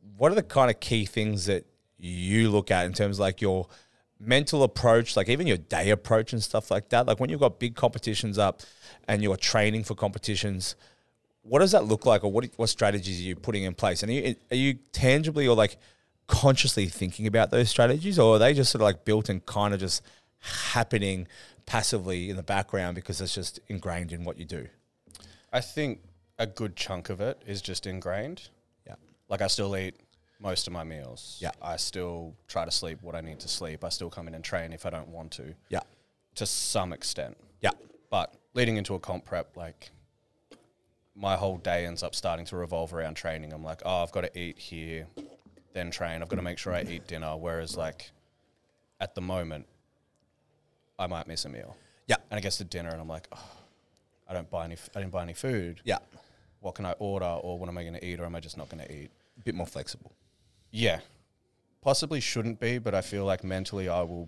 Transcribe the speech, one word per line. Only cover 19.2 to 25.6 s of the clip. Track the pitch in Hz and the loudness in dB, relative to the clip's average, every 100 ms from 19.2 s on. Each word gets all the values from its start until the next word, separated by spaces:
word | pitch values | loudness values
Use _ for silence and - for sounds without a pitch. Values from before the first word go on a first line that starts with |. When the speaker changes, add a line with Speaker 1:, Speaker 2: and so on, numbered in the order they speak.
| 107 | 2
Speaker 1:
and | 92 | -2
kinda | - 104 104 101 | -4 0 0 0
just | 92 - - - _ _ | 0 -4 -6 -20 _ _
happening | - - - 123 117 110 98 92 85 - - - - | -10 -6 -2 0 2 0 0 -2 -6 -14 -20 -20 -4
passively | 117 101 113 92 90 92 | -2 0 -2 -2 -4 -4
in | 92 | -6
the | |
background | 80 98 95 98 90 87 | -2 -2 0 -2 -2 -6
because | - 95 | -8 -6
it's | 92 | -6
just | - 90 - - | -6 -8 -12 -12
ingrained | 98 90 87 85 | -8 -6 -6 -6
in | 85 | -8
what | 87 78 | -8 -10
you | |
do? | 82 82 58 _ _ _ _ - - - _ | -10 -10 -12 _ _ _ _ -20 -20 -20 _
Speaker 2:
I | 123 | -4